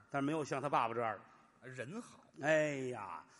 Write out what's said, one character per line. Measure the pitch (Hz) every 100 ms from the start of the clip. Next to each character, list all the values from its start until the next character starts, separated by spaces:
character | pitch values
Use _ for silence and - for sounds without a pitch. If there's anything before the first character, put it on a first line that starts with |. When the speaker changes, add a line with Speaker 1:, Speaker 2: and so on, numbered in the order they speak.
| -
Speaker 1:
但 | 139
没 | 139
有 | 160
像 | 143 143
他 | 139
爸 | 147 117
爸 |
这 | 113
样 | 117 101 - - - _
的。 | 123
Speaker 2:
人 | 127 120 208
好。 | 240 - - -
Speaker 1:
哎 | 147 156 151 139 127
呀， | 120 98 82 -